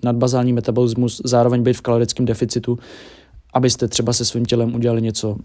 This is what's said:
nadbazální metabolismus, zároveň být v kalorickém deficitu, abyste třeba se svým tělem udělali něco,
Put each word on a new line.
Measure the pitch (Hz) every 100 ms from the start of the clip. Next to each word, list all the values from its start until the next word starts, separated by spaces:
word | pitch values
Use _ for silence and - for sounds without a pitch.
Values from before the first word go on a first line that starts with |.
nadbazální | 123 120 123 127 123
metabolismus, | 120 117 117 123 117 123 -
zároveň | 131 120 120 123
být | 120 123
v |
kalorickém | - 117 117 - 123
deficitu, | 113 117 120 120 120 - - - - - - -
abyste | 127 127 - 113
třeba | - 117
se | 117
svým | 117 120
tělem | 120 117 117
udělali | 117 120 113
něco, | 113 107 110 104